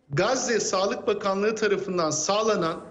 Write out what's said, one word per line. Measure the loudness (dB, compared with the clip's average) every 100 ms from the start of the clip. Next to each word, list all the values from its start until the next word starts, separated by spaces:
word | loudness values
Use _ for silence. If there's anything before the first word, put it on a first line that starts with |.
| -4
Gazze | 0 2 0 0 0
Sağlık | 0 0 0 0 -2
Bakanlığı | 0 0 0 0 2
tarafından | 0 0 -2 0 0
sağlanan | 0 0 2 2 2 0 -4 -12